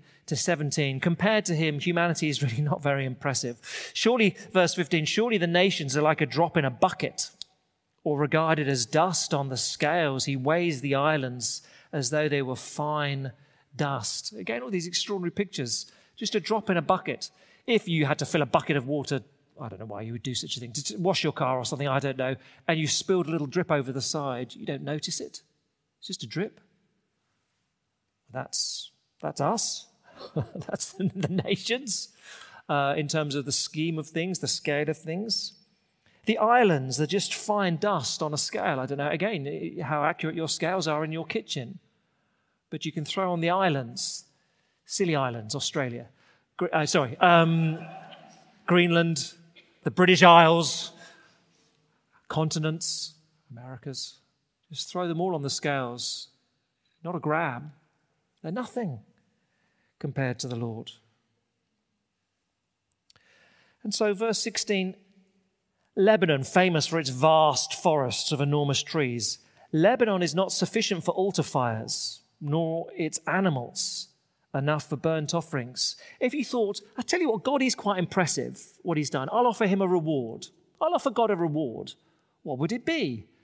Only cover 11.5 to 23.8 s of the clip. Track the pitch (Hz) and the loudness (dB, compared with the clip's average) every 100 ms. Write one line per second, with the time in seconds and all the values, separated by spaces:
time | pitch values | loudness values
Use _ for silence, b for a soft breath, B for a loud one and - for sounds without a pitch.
11.5 | - B B B 151 123 151 151 143 127 | -8 B B B -4 -2 0 0 0 -2
12.5 | 127 - - 151 151 143 139 135 b b | -6 -8 -6 -4 -2 -4 -4 -8 b b
13.5 | b b 127 147 135 107 - - 214 190 | b b -4 -2 -2 -4 -6 -8 -10 -6
14.5 | 240 247 185 170 175 - 196 175 175 202 | -6 -4 -4 -4 -4 -4 -4 -2 -2 -4
15.5 | - 120 - - b b - 220 214 160 | -4 -6 -6 -8 b b -10 -4 -2 0
16.5 | 214 202 175 139 185 - 123 - b b | 0 2 0 2 0 -2 -8 -10 b b
17.5 | b - 220 - 165 139 151 143 165 131 | b 0 2 2 2 2 0 0 0 2
18.5 | 165 - 143 127 147 131 135 - _ _ | 2 2 0 -2 -4 -2 -6 -6 _ _
19.5 | - 117 95 110 101 110 117 131 117 - | -16 -14 -12 -12 -10 -10 -10 -8 -8 -8
20.5 | - 117 120 - - 180 226 156 - 131 | -10 -10 -8 -8 -2 0 2 0 0 0
21.5 | 131 120 139 143 135 139 131 131 131 B | 0 -2 -4 0 0 0 -2 -4 -4 B
22.5 | B - 160 156 - - 185 165 160 147 | B -2 0 0 -2 2 2 2 -2 -2
23.5 | 175 175 151 | -4 0 0